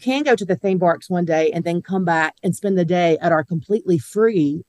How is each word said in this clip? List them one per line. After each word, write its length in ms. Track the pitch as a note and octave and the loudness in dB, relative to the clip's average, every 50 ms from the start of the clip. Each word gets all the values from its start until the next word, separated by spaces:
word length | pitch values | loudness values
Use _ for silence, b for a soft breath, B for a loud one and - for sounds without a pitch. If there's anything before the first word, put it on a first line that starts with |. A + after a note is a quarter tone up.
can 220 | - B3 C4 C#4+ D4 | -4 -2 -2 0 0
go 120 | D4 A#3+ | 2 0
to 100 | - G#3 | 0 0
the 100 | F3 F#3 | -2 -2
theme 240 | - - G3 F#3+ F3+ | -2 0 0 0 2
parks 280 | F3+ E3+ E3 - - - | 2 2 2 0 -2 -4
one 180 | F#3 F3 F3 | -2 -2 0
day 260 | E3 D#3+ D#3+ D#3+ D#3 | 0 2 2 2 0
and 120 | - E3+ E3+ | 0 -2 -2
then 200 | E3+ E3+ F3 - | -2 -2 -4 -4
come 220 | - F#3+ F#3+ F#3+ | -4 -4 -2 0
back 320 | F3 E3 D#3+ D#3 D#3 - _ | 0 0 0 0 -2 -4 _
and 140 | - G3 - | -4 -4 -4
spend 200 | - - G3+ F#3+ | -2 -2 -2 0
the 100 | F#3 F3 | 0 0
day 340 | D#3+ F#3 F3+ F3 E3 D#3+ D3+ | 0 0 2 2 2 2 2
at 100 | - E3+ | 2 2
our 120 | E3 D#3 D3+ | 0 0 0
completely 560 | - F3 E3 - - G#3 - - F#3 F3 D3+ | -2 -6 -6 -4 -2 -4 -2 0 0 0 0
free 640 | - - - G#3 A3 A3+ A3 F3+ D3 C#3+ D3 E3 - | -2 -4 -2 0 0 2 2 2 0 0 -2 -4 -8